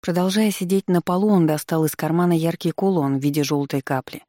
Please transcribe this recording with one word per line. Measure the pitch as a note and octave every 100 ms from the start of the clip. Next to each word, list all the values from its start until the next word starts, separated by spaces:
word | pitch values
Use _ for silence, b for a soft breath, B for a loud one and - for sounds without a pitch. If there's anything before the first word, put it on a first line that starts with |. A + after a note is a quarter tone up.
Продолжая | - F3 F#3 G3 G#3+
сидеть | F#3+ F3+ G3 -
на | F3+
полу, | - F3+ G#3+
он | G3 D#3+
достал | D3+ - E3 D#3
из | -
кармана | D#3 E3 F3
яркий | E3+ E3 E3 F3
кулон | - G3 F#3 C#3 C3+
в |
виде | C#3+ D3
желтой | C#3 D3 C#3+ C#3
капли | - C3+ - -